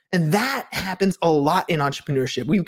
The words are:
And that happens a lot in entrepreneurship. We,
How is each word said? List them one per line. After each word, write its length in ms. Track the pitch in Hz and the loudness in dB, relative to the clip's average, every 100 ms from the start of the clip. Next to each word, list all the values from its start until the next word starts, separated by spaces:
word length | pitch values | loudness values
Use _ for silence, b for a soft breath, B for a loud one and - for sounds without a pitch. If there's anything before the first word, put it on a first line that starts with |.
| _ | _
And 180 | 185 156 | -2 2
that 380 | 202 254 269 - | 2 0 -4 -8
happens 480 | - 190 185 196 - | -8 -6 -2 -2 2
a 80 | 170 | 2
lot 380 | 156 143 180 - | 2 2 2 0
in 120 | 160 | 0
entrepreneurship. 640 | 139 135 - 135 127 - 139 | -2 -4 -4 -2 -2 -4 0
We, 140 | 185 | 0